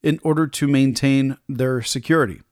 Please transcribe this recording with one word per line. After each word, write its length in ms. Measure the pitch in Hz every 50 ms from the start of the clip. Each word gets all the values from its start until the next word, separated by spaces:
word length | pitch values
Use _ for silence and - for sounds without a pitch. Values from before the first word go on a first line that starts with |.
in 160 | - 156 156 165
order 240 | - 160 151 151 160 143
to 200 | - - 147 139
maintain 680 | 143 135 135 135 120 - - 139 135 135 135 135 135 - _ -
their 320 | 139 120 131 131 131 123
security. 640 | 113 - - 135 120 - 160 160 139 101 80 - - _